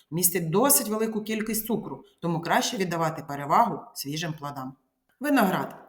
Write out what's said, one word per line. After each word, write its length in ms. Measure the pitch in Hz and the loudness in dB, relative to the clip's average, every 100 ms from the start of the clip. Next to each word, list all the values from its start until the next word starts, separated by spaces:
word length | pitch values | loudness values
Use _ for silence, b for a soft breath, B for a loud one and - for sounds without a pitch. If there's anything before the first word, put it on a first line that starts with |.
| b | b
містить 380 | 160 180 190 160 | 0 2 2 2
досить 380 | 175 277 277 214 | 4 4 4 2
велику 340 | 214 220 214 | -2 0 -2
кількість 440 | - 220 214 214 - | -4 -4 -2 -4 -2
цукру, 400 | 220 - 139 B B | -4 -4 -12 B B
тому 200 | 170 165 | -2 -2
краще 360 | 160 202 247 240 | 2 2 2 -2
віддавати 460 | 185 165 160 151 - | -2 0 -2 -2 -8
перевагу 520 | 143 143 180 226 151 - | -6 2 4 4 0 -8
свіжим 400 | - 139 151 170 | -10 -6 -4 -4
плодам. 400 | 156 143 131 131 - _ _ _ - | -6 -8 -8 -10 -12 _ _ _ -6
Виноград. 560 | 285 277 202 170 131 - | 2 4 4 2 -2 -8